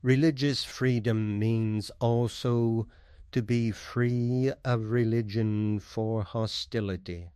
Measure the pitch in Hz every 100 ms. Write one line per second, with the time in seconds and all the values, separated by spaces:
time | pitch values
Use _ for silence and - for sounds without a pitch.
0 | 127 127 160 135 143 127 - - 127 120
1 | 110 110 107 101 110 113 110 107 101 -
2 | 117 117 120 - 127 120 117 113 110 -
3 | - - - 127 110 120 113 101 - -
4 | 120 123 120 127 131 - 135 120 110 120
5 | 113 117 107 107 110 104 107 104 - -
6 | 110 113 98 117 110 - - 113 101 90
7 | 92 87 87